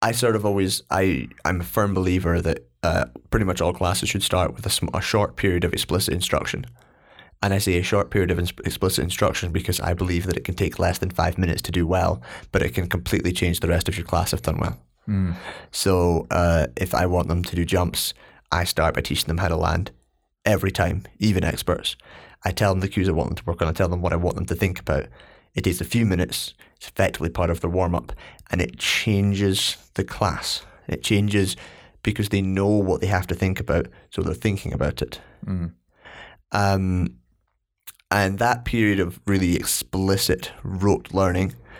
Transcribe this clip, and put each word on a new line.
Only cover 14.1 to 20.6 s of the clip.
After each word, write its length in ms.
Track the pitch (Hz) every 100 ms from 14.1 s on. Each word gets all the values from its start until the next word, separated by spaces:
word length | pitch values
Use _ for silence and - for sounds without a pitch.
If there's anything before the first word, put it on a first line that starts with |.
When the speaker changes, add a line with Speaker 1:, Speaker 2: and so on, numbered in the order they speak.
| 85 87
Speaker 1:
if 100 | -
done 160 | - -
well. 200 | 82 - _ _ -
Speaker 2:
Mm. 260 | 98 90 87 - - -
Speaker 1:
So, 540 | - 98 90 87 82 -
uh, 380 | 87 87 82 69 -
if 180 | 92
I 120 | - 90
want 220 | 90 87
them 140 | 85
to 120 | 90 87
do 80 |
jumps, 500 | 85 92 90 - - - - - -
I 120 | 82
start 300 | 87 - 80
by 60 | -
teaching 260 | - 80 -
them 120 | 87
how 100 | 92
to 80 | 80
land 340 | 85 85 98 - _ _ _ _ -
every 240 | 98